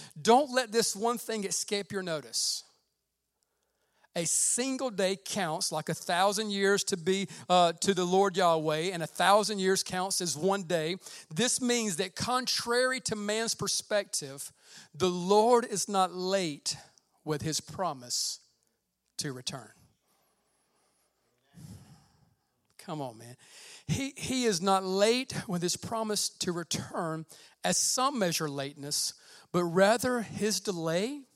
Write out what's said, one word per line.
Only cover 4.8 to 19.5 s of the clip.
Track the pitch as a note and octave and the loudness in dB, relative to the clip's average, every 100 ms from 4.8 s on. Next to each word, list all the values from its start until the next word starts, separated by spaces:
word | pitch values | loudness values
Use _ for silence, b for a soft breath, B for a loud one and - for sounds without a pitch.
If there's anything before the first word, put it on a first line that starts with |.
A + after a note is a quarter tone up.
| C4 | -2
day | G3 F#3 G3 | 0 -2 -2
counts | - G#3 E3+ E3+ - | -6 -4 -2 -2 -2
like | D#3 D#3 | -2 -4
a | |
thousand | D#3 - F3 G3 G3+ A3 | -4 0 2 4 2 -2
years | G3 G3 G3+ - | 2 4 2 0
to | F#3 | -2
be, | D#3+ F#3+ F#3+ B B | 0 0 -2 B B
uh, | F3+ F3 E3+ | 6 6 4
to | - | 0
the | F3+ F3+ | 2 4
Lord | F#3 G3+ F3+ | 4 4 4
Yahweh, | F3+ D#3+ D#3 D#3 F3+ | 4 4 2 -2 -2
and | F3 | -4
a | D#3+ | -4
thousand | - F3+ G#3 G3 G3+ | 2 6 6 4 0
years | F#3 F#3+ | 2 2
counts | - F#3 F#3+ - | 0 -2 -2 -2
as | F3 C#3 | -2 0
one | F#3 G3+ | 0 0
day. | E3 E3+ D#3 F#3 B B B | 0 -2 -2 -6 B B B
This | D#3+ A#3+ - | 0 0 2
means | B3 A#3+ A3 D#3+ | 0 0 0 -2
that | F#3+ - | -4 -6
contrary | - B3+ B3 - A#3 A#3+ B3+ B3+ | -2 -2 -2 -4 0 2 2 0
to | - G#3+ | -4 -4
man's | G#3 A3 A3+ | -2 -2 -2
perspective, | - G3+ - - G#3 G3 - C#3 C#3 - _ B B B D3 | -2 -4 -4 -2 -2 -2 -6 -8 -12 -16 _ B B B 0
the | F3+ | 2
Lord | F3+ F3+ G#3 A3+ A#3+ - | 2 4 6 6 6 4
is | F#3+ - | -4 0
not | G3+ F#3 | 2 2
late | F3+ F#3 G3 E3+ C#3+ - - B B _ _ D3+ | 0 0 0 0 -4 -8 -8 B B _ _ -6
with | D3+ | -4
his | D#3 D3+ | -2 -4
promise | - - F3+ C3 B2 - - - _ _ _ _ _ _ _ - | -6 -4 -4 -4 -6 -4 -4 -8 _ _ _ _ _ _ _ -10
to | D3+ | -8
return. | B2+ - | -8 -10